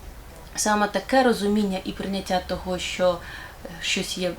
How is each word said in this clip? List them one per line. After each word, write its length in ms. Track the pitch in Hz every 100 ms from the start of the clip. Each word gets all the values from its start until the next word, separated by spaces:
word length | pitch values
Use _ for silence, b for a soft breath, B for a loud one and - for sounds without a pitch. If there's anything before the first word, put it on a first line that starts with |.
| - - - - - -
саме 320 | 214 208 202
таке 340 | 196 - 262
розуміння 560 | 247 190 202 208 202 190
і 80 | -
прийняття 480 | - 196 196 190 185 185
того, 320 | 180 185 180
що, 400 | - - 180 175 B B B B
е, 40 | - 170
щось 380 | - - 185 -
є 140 | 180